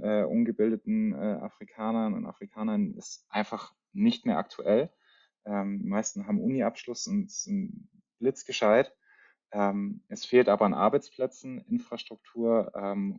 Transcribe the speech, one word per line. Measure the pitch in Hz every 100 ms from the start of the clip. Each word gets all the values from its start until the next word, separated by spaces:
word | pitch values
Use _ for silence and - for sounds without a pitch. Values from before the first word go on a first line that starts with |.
äh, | 104 104
ungebildeten, | 78 104 117 104 110 110 - 110 107
äh, | 71 104 95
Afrikanern | 107 - 101 - 110 113 110
und | 98 -
Afrikanern | - 104 110 107 107 101 -
ist | - - _
einfach | 104 104 107 - _ _
nicht | 98 113 117 123
mehr | 85
aktuell. | - - - 110 160 _ _ _ _ _ 107
Ähm, | 101 98 101
die | 95
meisten | 101 110 104 98
haben | 104
Uni-Abschluss | 120 131 117 - - 120 -
und | 101 95
sind | - - 101 98 - - _ _ -
blitzgescheit. | 123 - - - 107 113 139 _ _ _ _ _ -
Ähm, | 104 101 101 101 104 -
es | 107 -
fehlt | 123 117
aber | 101 123
an |
Arbeitsplätzen, | 69 104 139 - - 131 - 135 127
Infrastruktur, | 98 120 - 117 - 113 _ 117 117 113 92 -
ähm, | 98 101 98